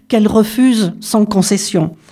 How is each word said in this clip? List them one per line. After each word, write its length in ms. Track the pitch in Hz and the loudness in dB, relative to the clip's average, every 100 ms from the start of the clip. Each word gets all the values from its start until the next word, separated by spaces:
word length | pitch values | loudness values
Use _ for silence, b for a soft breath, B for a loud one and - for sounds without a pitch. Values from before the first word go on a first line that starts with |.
| _ | _
qu'elle 200 | 226 208 | 0 2
refuse 640 | 220 214 - 262 226 175 - | 2 0 2 2 2 -2 -4
sans 240 | - 220 208 | -4 0 0
concession. 720 | 196 185 196 - 180 170 - B | 0 0 -2 -2 -2 -4 -6 B